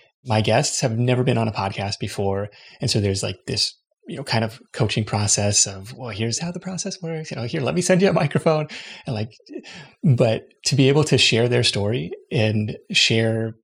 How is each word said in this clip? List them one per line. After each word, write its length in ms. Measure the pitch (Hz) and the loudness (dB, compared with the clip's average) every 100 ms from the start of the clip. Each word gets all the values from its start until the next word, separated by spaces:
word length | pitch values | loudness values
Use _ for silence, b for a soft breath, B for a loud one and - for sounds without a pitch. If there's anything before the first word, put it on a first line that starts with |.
| B _ 127 | B _ 0
my 160 | 110 | 2
guests 400 | 107 113 147 - | 4 2 2 -2
have 160 | 131 113 | -2 0
never 260 | 123 123 | 2 2
been 140 | 127 117 | 2 0
on 100 | 113 | 0
a 60 | |
podcast 460 | 104 98 104 98 - | -2 -4 -4 -6 -6
before. 500 | 107 - 98 98 104 B B B | -8 -4 -2 -2 -6 B B B
And 100 | 131 | -2
so 80 | 110 | 0
there's, 240 | 101 98 | 0 0
like, 140 | 107 - - | -4 -8 -6
this, 260 | - - - _ _ - | -4 -4 -6 _ _ -12
you 80 | - | -10
know, 80 | - | -4
kind 180 | 117 | -2
of 160 | 113 - - | -2 -6 -14
coaching 320 | - 107 117 104 | -2 0 0 -2
process 600 | 104 104 - 101 101 - | -2 0 2 2 2 0
of, 280 | 98 98 | -2 -14
"Well, 160 | - 120 | -14 -10
here's 300 | 101 113 117 | -4 -4 -4
how 120 | 170 | -6
the 80 | 180 | -8
process 420 | 185 180 196 - | -10 -8 -8 -8
works. 300 | 165 160 160 | -8 -8 -8
You 60 | - | -8
know, 60 | |
here, 180 | 120 160 | -6 -2
let 140 | 127 165 | 0 0
me 60 | |
send 200 | 180 185 | 2 4
you 80 | 190 | 4
a 40 | |
microphone." 540 | 165 147 - 165 156 147 B B B - | 4 2 2 2 2 -2 B B B -6
And, 80 | 107 | -6
like, 160 | 110 - _ - B B B B | -6 -10 _ -18 B B B B
but 400 | 170 120 117 117 - _ - | 2 4 4 2 -6 _ -2
to 100 | 131 | 4
be 140 | 135 | 4
able 160 | 147 143 | 4 4
to 120 | 131 | 4
share 300 | - 113 120 | 4 4 4
their 160 | 123 | 2
story 480 | - 104 101 127 170 - _ | 2 0 -2 -2 -6 -12 _
and 480 | 139 107 110 107 - - | 0 2 2 -2 -6 -4
share, 640 | 208 - 113 113 113 113 - | 0 2 2 2 0 -4 -8